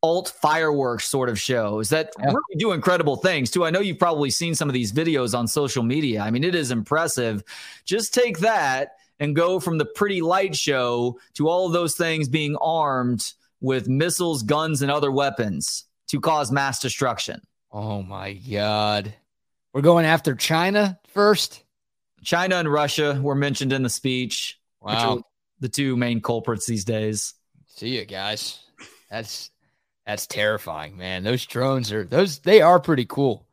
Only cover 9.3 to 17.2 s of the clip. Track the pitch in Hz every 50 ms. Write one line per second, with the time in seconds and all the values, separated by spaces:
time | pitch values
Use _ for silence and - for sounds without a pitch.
9.3 | 147 156 170 180 185 180 175 175 170 156 147 147 - - 202 202 196 180 165 165
10.3 | 180 190 196 196 156 143 - - 143 131 123 120 120 120 120 123 120 - - _
11.3 | _ - 147 156 170 180 185 180 165 175 175 160 - - 175 165 160 156 151 127
12.3 | 127 160 151 147 151 - - 160 165 165 156 143 135 127 123 123 120 104 - -
13.3 | - _ _ _ _ _ - 131 131 127 101 104 131 139 160 175 165 - 180 170
14.3 | 160 135 110 104 147 151 160 160 156 131 143 139 143 147 143 139 135 139 139 139
15.3 | 135 - 113 104 90 71 71 - - - - _ _ _ _ - - 143 110 -
16.3 | 156 151 143 104 131 139 139 139 127 - - 127 - - 139 127 113 -